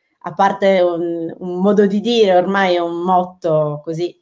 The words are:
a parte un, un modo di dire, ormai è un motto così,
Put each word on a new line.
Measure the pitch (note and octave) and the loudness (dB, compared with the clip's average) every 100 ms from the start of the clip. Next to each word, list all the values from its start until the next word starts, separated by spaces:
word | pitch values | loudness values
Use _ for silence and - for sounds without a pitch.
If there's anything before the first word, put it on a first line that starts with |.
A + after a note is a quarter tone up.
| _ _ F3+ | _ _ -10
a | |
parte | E3 G3 G3 G3 F#3+ | 0 0 2 2 2
un, | F3+ E3+ E3+ E3+ E3 - | 2 0 -4 -4 -8 -8
un | F3+ F3+ | -8 -2
modo | G3 G3+ G3+ | 2 4 2
di | G#3 | 0
dire, | A3 A#3 G#3 | 0 2 4
ormai | F3+ F3+ G3 F#3+ F3 | 4 2 0 0 0
è | |
un | E3+ E3+ | -2 -4
motto | F3+ F#3 F3+ F#3 E3+ D#3 D3+ D3 | 0 0 0 -6 -2 0 -2 -6
così, | E3 D#3+ E3+ - | -8 -6 -8 -10